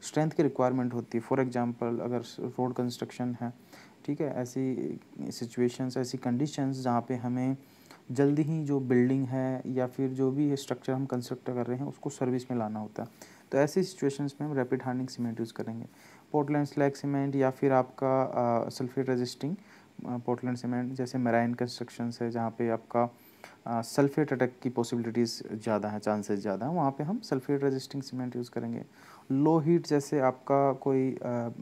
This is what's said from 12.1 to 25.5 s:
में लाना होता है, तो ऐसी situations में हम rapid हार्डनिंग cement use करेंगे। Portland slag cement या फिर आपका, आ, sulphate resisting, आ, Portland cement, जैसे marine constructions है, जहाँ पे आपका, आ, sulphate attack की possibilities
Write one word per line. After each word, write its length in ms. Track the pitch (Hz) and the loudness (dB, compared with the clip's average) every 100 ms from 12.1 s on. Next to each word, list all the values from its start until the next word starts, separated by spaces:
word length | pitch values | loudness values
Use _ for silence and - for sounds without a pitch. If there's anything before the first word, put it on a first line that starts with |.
| - 127 127 123 | -2 0 0 -2
में 60 | 123 | -2
लाना 220 | 107 107 | -2 -4
होता 240 | 107 - | -8 -8
है, 60 | 110 - - - - | -10 -12 -20 -20 -2
तो 60 | 135 | 2
ऐसी 260 | 147 190 | 4 2
situations 520 | 185 - 143 139 143 - | 0 0 -2 0 -6 -4
में 60 | 147 | -4
हम 100 | 139 | -2
rapid 260 | 123 131 | 0 0
हार्डनिंग 240 | 127 127 127 | -2 -4 -4
cement 320 | - 120 113 | -4 -6 -4
use 140 | 113 | -6
करेंगे। 320 | - 110 113 120 - - - - | -6 -8 -8 -12 -16 -20 -20 -2
Portland 340 | 151 143 147 143 | 0 2 2 0
slag 280 | - 139 | 2 2
cement 420 | 139 143 139 139 139 | 2 -2 0 0 4
या 140 | 131 | 2
फिर 220 | 131 139 | 4 4
आपका, 520 | 131 127 - 135 131 | 4 4 0 2 4
आ, 460 | 131 - 120 117 - | 2 2 2 2 0
sulphate 400 | - 123 135 127 | -4 -4 -2 0
resisting, 460 | 127 123 - 139 190 - - - - - | 0 0 -4 -6 -6 -10 -20 -20 -14 -6
आ, 120 | 123 | -6
Portland 400 | 120 123 123 120 | -2 -2 -2 -4
cement, 360 | 120 123 123 | -2 -2 -4
जैसे 240 | 131 123 131 | -4 -4 0
marine 360 | 120 117 120 | 2 4 4
constructions 680 | 120 123 - 117 - 120 117 | 0 -4 -4 -10 -6 -6 -4
है, 100 | 117 | -4
जहाँ 180 | 117 117 | -2 -4
पे 200 | 110 120 | -2 0
आपका, 460 | 113 - 120 120 - - - - - - | -2 -2 0 0 -2 -20 -20 -20 -16 -6
आ, 140 | 117 | -4
sulphate 520 | 117 - 139 139 143 | -2 2 4 4 0
attack 260 | 127 127 123 | 2 0 0
की 60 | 131 | -6
possibilities 760 | 123 117 120 117 113 117 - - | -2 -2 -2 -2 0 0 -2 -8